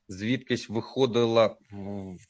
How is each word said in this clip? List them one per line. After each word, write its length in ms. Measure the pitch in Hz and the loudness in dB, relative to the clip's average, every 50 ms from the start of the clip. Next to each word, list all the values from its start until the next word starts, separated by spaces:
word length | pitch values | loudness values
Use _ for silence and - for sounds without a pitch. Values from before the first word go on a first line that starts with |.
| _ - | _ -12
звідкись 600 | 98 92 107 113 127 131 - - 123 117 - - | -8 -4 -2 -2 -2 -2 -2 -2 -2 -2 -2 -4
виходила 800 | 104 117 113 - - 131 135 123 110 120 120 113 113 117 110 | -6 -6 -6 -4 0 0 2 2 4 2 2 4 6 6 4
в, 640 | 101 - - _ - 101 101 95 98 101 101 95 95 90 85 - | 4 2 -4 _ -16 -14 -12 -10 -8 -8 -8 -10 -12 -14 -16 -18